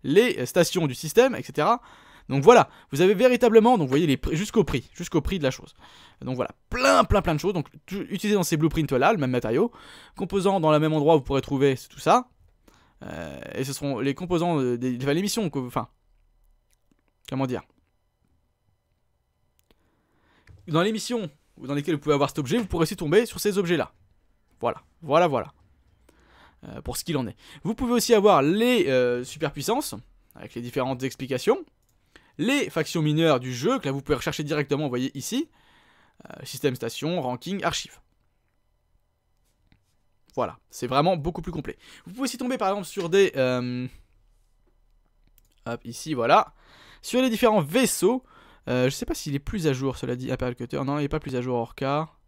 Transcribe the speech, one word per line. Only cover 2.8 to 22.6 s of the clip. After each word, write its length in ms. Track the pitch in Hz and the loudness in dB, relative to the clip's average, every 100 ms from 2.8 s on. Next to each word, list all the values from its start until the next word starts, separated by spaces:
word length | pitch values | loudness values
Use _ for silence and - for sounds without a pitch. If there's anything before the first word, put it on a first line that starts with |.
| _ | _
vous 100 | 139 | 2
avez 140 | 185 | 4
véritablement, 640 | 196 254 247 240 220 220 247 | 6 4 6 6 6 6 4
donc 80 | 139 | 2
vous 40 | |
voyez 160 | 135 165 | 2 2
les 120 | 131 | 0
prix, 180 | - 156 | 0 -4
jusqu'au 260 | 208 226 | 0 0
prix, 280 | 165 131 - | 0 -2 -8
jusqu'au 280 | - 170 165 | -14 -4 -2
prix 160 | - 190 | -2 -2
de 60 | |
la 60 | 135 | -2
chose. 240 | - - _ - - - _ | -4 -18 _ -20 -20 -20 _
Donc 160 | 131 127 | -10 -6
voilà, 140 | - - _ | -6 -8 _
plein, 360 | 240 269 - | 0 4 4
plein, 180 | - 208 | 4 2
plein 120 | 180 | 2
de 60 | 151 | -2
choses. 140 | 185 | -2
Donc 140 | 185 139 - - | -4 -6 -14 -14
tu, 160 | 196 139 | -10 -8
utilisez 240 | 202 208 | -4 0
dans 80 | 208 | 0
ces 140 | 165 160 | 2 2
blueprints 360 | 160 165 147 | 2 0 0
là, 200 | 131 151 | 2 2
le 60 | 220 | 2
même 120 | 131 | 0
matériau. 420 | 127 110 123 233 - - - - - | -2 0 0 0 -4 -20 -20 -20 -12
Composants 440 | 190 202 190 196 | -4 -2 0 2
dans 100 | 156 | 4
le 80 | 151 | 4
même 140 | 156 | 2
endroit, 240 | 156 147 160 | 2 4 4
vous 60 | |
pourrez 180 | 123 139 | 4 -2
trouver, 360 | - 139 139 131 | -2 2 2 2
c'est 120 | - | -8
tout 120 | 143 | -4
ça. 280 | - 226 247 _ _ _ _ _ _ _ | 4 4 2 _ _ _ _ _ _ _
Euh, 380 | - 80 80 69 - | -14 -12 -12 -12 -12
et 100 | - | -8
ce 80 | 131 | -6
seront 280 | 135 143 123 | -6 -6 -2
les 140 | 135 | -4
composants, 460 | 131 175 175 175 160 | -4 -2 -2 0 0
euh, 160 | 127 123 | 0 -2
des, 220 | 127 123 | -4 -4
enfin, 140 | 135 | -2
les 80 | 156 | -2
missions 260 | 202 - 190 | -2 -2 -4
que, 100 | 139 | -4
enfin, 300 | 123 127 - _ _ _ _ _ _ _ _ _ _ _ _ _ - | -6 -6 -8 _ _ _ _ _ _ _ _ _ _ _ _ _ -10
comment 160 | 135 131 | -4 -4
dire. 160 | 117 - _ _ _ _ _ _ _ _ _ _ _ _ _ _ _ _ _ _ _ _ _ _ _ _ _ _ _ _ - - | -4 -8 _ _ _ _ _ _ _ _ _ _ _ _ _ _ _ _ _ _ _ _ _ _ _ _ _ _ _ _ -20 -2
Dans 160 | 156 | 0
les 100 | 190 | 0
missions 380 | 220 - 240 175 _ _ - 127 | -2 -4 -6 -6 _ _ -18 -6
dans 80 | |
lesquelles 200 | 143 147 | -6 -2
vous 60 | 151 | -4
pouvez 140 | 147 | 0
avoir 140 | 143 143 | 2 2
cet 100 | - | -2
objet, 200 | 127 | -2
vous 80 | 220 | -2